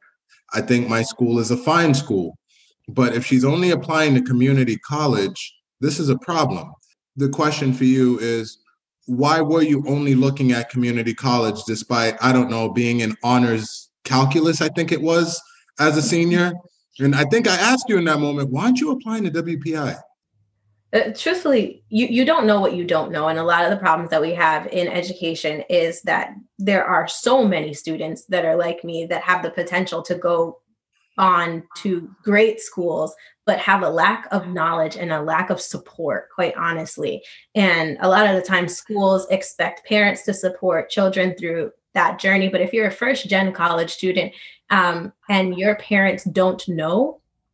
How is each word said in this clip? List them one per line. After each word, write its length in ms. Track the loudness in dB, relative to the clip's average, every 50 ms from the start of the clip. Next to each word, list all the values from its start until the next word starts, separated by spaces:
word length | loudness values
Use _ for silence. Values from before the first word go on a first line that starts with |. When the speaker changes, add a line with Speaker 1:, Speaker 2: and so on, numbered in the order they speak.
| _ _ _ _ _ _ _ _ _ _ -6
Speaker 1:
I 80 | -4
think 280 | 0 2 2 2 2 0
my 140 | 0 -2 -2
school 360 | -2 -2 -2 0 0 2 0
is 120 | 0 0
a 60 | -2
fine 380 | -2 0 0 2 4 4 4 4
school, 420 | 2 0 0 -2 -2 -2 -4 -8 -14 _ _ _ _ _ _ _ _ _ -6
but 260 | -2 0 0 2 0
if 100 | -2 -2
she's 200 | 0 2 2 4
only 260 | 2 2 2 2 2
applying 440 | 0 0 -2 -2 0 2 2 4 4
to 80 | 2 2
community 540 | 2 0 2 2 4 4 4 2 2 0 -4
college, 760 | -6 -6 -4 -2 0 0 2 0 0 -2 -4 -8 -14 -16 -16 _ _ _ _ _
this 180 | -4 -4 -2 -2
is 100 | 0 0
a 100 | 0 0
problem." 540 | -2 -2 0 0 0 0 -2 -4 -8 -12 -16 -20 _ _ _ _ _ _ _
The 120 | -4 -2 -2
question 440 | 0 0 0 0 0 0 0 -2 0
for 120 | 2 2
you 340 | 4 4 4 4 2 2 0
is, 380 | -2 -2 -2 -4 -4 -8 -12 -18 _ _ _ _ _ _ _ _ _
why 340 | -6 -2 0 2 2 2 2
were 220 | 2 2 2 2 4
you 220 | 4 2 2 0
only 280 | 0 -2 0 2 2 4
looking 380 | 4 4 2 2 2 2 2 2
at 180 | 2 -2 -4
community 420 | -2 -2 0 0 0 -2 -2 -4 -4
college 500 | -4 -2 0 2 2 2 0 -2 -4 -6
despite, 480 | -6 -6 -6 -6 -4 -2 0 0 0 0 0 2
I 100 | 2 4
don't 180 | 4 2 2
know, 200 | 0 -2 -4 -2
being 300 | -2 -2 0 0 0 0
in 140 | -2 -2 -4 -4 0
honors 680 | 2 2 4 4 2 2 0 -4 -6 -12 -16 -18 _ _ _ -4
calculus, 560 | 0 2 2 4 4 2 2 2 2 2 0
I 80 | -2 -2
think 220 | -2 -2 -2 -2 -2
it 100 | -2 0
was, 380 | 2 2 2 2 0 -2 -6 -12 _ _ _ _ _ _ 0
as 180 | 2 2 2
a 60 | 2 0
senior? 500 | 0 0 2 2 2 2 2 2 0 -2 -6 -12 _ _ _ _ _ _ 0
And 160 | 2 2 4
I 100 | 2 2
think 240 | 2 2 2 2 2
I 60 | 2
asked 320 | 2 4 2 2 2 0 0
you 100 | 0 2
in 60 | 2
that 160 | 2 2 2
moment, 300 | 0 0 -2 -2 -4 -4
"Why 140 | -2 0 0
aren't 160 | 2 2 2
you 100 | 0 -2
applying 340 | -4 -4 -6 -6 -4 -4 -4
to 60 | -4
W 280 | -4 -4 -4 -4 -6 -6
P 180 | -6 -4 -4
I?" 200 | -4 -4 -4 -6 -8 -12 _ _ _ _ _ _ _ _ _ _ _ _ _ _ _ _ _ 0
Speaker 2:
Uh, 160 | 0 0 -2 -4
truthfully, 680 | -4 -4 -2 -2 0 2 2 2 2 2 0 -4 -12 _ _
you, 180 | -2 0 0
you 180 | 2 2 2 2
don't 220 | 4 2 4 4
know 140 | 4 4 4
what 140 | 2 0 0
you 100 | -2 -2
don't 260 | 0 0 0 0 -2
know. 180 | -4 -2 -2 0
And 100 | 0 0
a 60 | 0
lot 200 | 2 2 2 2
of 60 | 2
the 80 | 0 0
problems 320 | 2 2 2 2 0 0
that 100 | 0 0
we 140 | 0 0 0
have 320 | 0 2 2 2 0 -2
in 220 | -4 -4 -2 -2 -2
education 760 | -2 -4 -4 -6 -6 -6 -6 -6 -6 -4 -4 -4 -4 -6 -4 0
is 320 | 2 2 2 2 -2 -4 -4
that 320 | -2 -2 -2 -2 -4 -10 -16 -20 _ _ -4
there 260 | 0 2 2 2 2
are 240 | 2 2 0 0 -2
so 380 | -4 -4 0 2 4 4 4
many 260 | 4 2 0 -2 -6 -8
students 540 | -10 -8 -8 -6 -6 -6 -8 -8 -10 -8
that 180 | -4 -2 0 0
are 120 | 2 2
like 280 | 2 0 -2 -4 -6 -8
me 220 | -10 -8 -8 -6
that 160 | -6 -6 -4 -2
have 200 | -2 -2 -2 -2
the 80 | -4
potential 520 | -6 -6 -6 -4 -2 -2 -2 -2 -4 -6 -6
to 120 | -6 -4
go 460 | -2 -2 0 0 0 0 -2 -4 -10 _ _ _ _ _ _ _ _ _ _ _
on 460 | 0 2 4 4 2 2 0 -4 -6 -10 -12 -12 -8
to 320 | -4 -2 -2 -2 -4 -8 -14 _ -2
great 380 | 2 4 4 4 4 2 -2
schools, 540 | -8 -12 -8 -6 -4 -2 -2 -2 -4 -6 -6 -12 -20 -20 _ _ _
but 120 | -2 -2 0
have 240 | 2 2 2 2 2
a 60 | 0
lack 400 | 0 2 2 2 0 0 -4 -4 -4
of 160 | -4 -4 -4
knowledge 480 | -4 -2 -2 0 0 0 -2 -4 -4
and 160 | -6 -6 -4 -4
a 100 | -4 -2
lack 260 | -2 -2 -2 -2 -2
of 140 | -4 -6 -6
support, 640 | -8 -12 -12 -14 -16 -12 -8 -6 -4 -4 -4 -6 -8 -6
quite 220 | -4 -2 -2 -2
honestly. 680 | -4 -4 -4 -4 -4 -6 -10 -8 -6 -6 -6 -6 -6 -10 -16 -20 -20 _ _ 0
And 420 | 2 2 4 4 2 0 -2 -2 -2 2
a 60 | 2
lot 180 | 4 4 4
of 100 | 4 4
the 100 | 2 0
time, 220 | 0 0 0 0 -2
schools 580 | -6 -8 -10 -6 -2 0 2 2 2 2 0 0
expect 560 | -2 -2 -2 -4 -6 -6 -4 -4 -6 -8 -6
parents 380 | -2 0 2 2 2 0 -2 -4
to 100 | -6 -4
support 560 | -4 -4 -4 -4 -2 -2 0 0 0 -2 -2
children 440 | 0 0 2 2 2 2 0 0 -2 -4
through 320 | -6 -6 -4 -4 -6 -6 -8 _ _ _ 0
that 240 | 0 0 0 0 0
journey. 300 | 0 2 2 2 2 2
But 120 | 0 0
if 120 | 0 0 0
you're 140 | 0 0 -2
a 20 |
first 380 | -2 -2 -2 -2 -2 -2 -2 0
gen 240 | 0 0 2 0 0
college 380 | 0 0 0 0 0 -2 -4
student, 420 | -4 -4 -2 -2 0 0 -2 -4 -6 -14 -20 -20 -20 _ _ 0
um, 440 | 0 2 2 2 0 -4 -6 -10 -14 _ _ -2
and 300 | 0 0 0 0 -2 -2
your 180 | 0 0 0
parents 480 | 0 -2 -2 0 2 2 2 0 -2 -4
don't 420 | -4 0 2 2 2 0 -2 -4 -6
know, 500 | -4 -4 -2 0 0 0 0 0 -2 -8 _ _ _ _ _ _